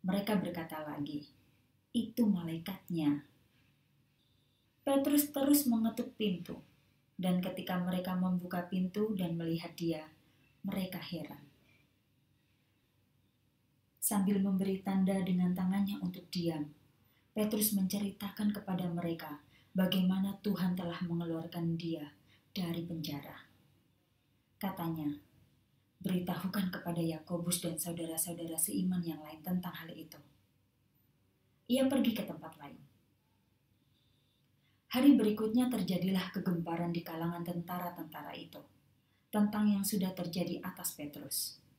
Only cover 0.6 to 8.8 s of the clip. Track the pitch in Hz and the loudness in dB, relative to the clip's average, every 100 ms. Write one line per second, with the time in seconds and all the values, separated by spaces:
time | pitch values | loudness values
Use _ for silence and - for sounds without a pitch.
0.6 | 165 156 151 147 143 147 - _ _ _ | -6 -8 -8 -6 -6 -6 -10 _ _ _
1.6 | _ _ _ 233 - - 214 180 170 165 | _ _ _ -2 -2 2 4 4 0 -6
2.6 | 165 190 - 170 147 143 - _ _ _ | -6 -10 -4 2 2 2 -4 _ _ _
3.6 | _ _ _ _ _ _ _ _ _ _ | _ _ _ _ _ _ _ _ _ _
4.6 | _ _ - 277 285 285 - 277 277 285 | _ _ 2 4 6 4 4 0 6 6
5.6 | 240 226 220 233 - - 214 170 - - | 6 4 2 0 -8 0 0 0 -4 -12
6.6 | - _ _ _ _ - 180 180 185 190 | -14 _ _ _ _ -2 2 2 0 -4
7.6 | 190 180 180 180 180 185 185 180 175 180 | -2 -2 0 -2 -2 0 2 0 -2 -6
8.6 | 175 185 | -2 -2